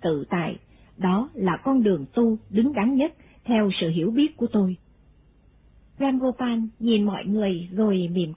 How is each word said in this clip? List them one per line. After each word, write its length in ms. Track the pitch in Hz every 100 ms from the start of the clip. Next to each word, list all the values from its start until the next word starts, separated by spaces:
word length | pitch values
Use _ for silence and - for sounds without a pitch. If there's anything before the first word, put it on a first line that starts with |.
tự 240 | 175 147 135
tại. 260 | 180 160 - _ - - -
Đó 340 | 175 190 285
là 220 | 277 185 165
con 260 | 269 269
đường 220 | 208 170 135
tu 240 | - 233 220 -
đứng 220 | 196 247
đắn 240 | 254 220 269
nhất 160 | 311 - - -
theo 260 | - 226 202 -
sự 80 | 170
hiểu 220 | 165 165
biết 260 | 233 302 -
của 100 | 233
tôi. 300 | 214 185 180 _ _ _ _ _ _ _ _ _ - _ -
Ram 200 | 277 262
Gopal 400 | 254 247 247 233 226 -
nhìn 240 | 233 220
mọi 220 | 208 190 -
người 420 | 214 196 175 175
rồi 360 | 185 220 190 170
mỉm 200 | 180 165